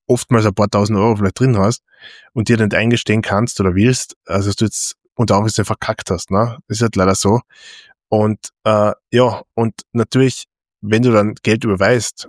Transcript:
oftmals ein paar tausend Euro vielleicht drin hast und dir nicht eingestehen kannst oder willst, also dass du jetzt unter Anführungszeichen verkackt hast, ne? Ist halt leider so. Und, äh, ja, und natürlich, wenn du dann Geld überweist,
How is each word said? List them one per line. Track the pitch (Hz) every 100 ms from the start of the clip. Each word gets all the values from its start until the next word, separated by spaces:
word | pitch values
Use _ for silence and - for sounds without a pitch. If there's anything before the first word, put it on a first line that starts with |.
| -
oftmals | 123 - 117 107
ein |
paar | 101 104
tausend | 104 101 107
Euro | 110 107
vielleicht | 98 -
drin | 131 110
hast | 98 131 _ _ - - _
und | - 107
dir | 117
nicht | 107
eingestehen | 90 113 117 - 107
kannst | - 101 120 -
oder | 95
willst, | 90 117 127 - -
also | - 95 101
dass | -
du |
jetzt | 107 - - - _
unter | - 110
Anführungszeichen | 98 110 - 101
verkackt | 107 - - -
hast, | 87 -
ne? | 95 117 117 _
Ist | 107
halt | 117
leider | 98 95
so. | 95 101 117 - _ - - - _ _
Und, | 110 107 104 - -
äh, | 110 107 104 - _
ja, | 120 123 104 -
und | - 113 - -
natürlich, | 117 110 131 131 - - _ _ _
wenn | 104 110
du | 123
dann | 110 104 -
Geld | - 113
überweist, | 117 95 98 123 - -